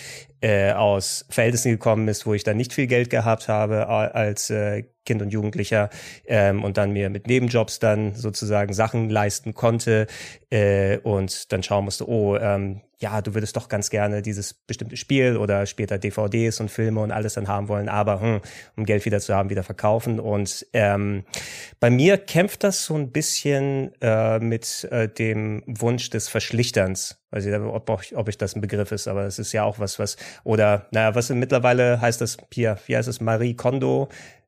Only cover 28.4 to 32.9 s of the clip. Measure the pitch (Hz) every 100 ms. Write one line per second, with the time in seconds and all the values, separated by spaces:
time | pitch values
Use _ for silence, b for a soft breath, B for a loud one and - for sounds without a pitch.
28.4 | 98 - 101 104 101 104 - 98 98 95
29.4 | 101 110 107 104 101 - 104 - B B
30.4 | - 110 104 101 - 110 110 110 120 123
31.4 | 127 131 123 123 123 120 120 117 113 -
32.4 | - - 113 101 -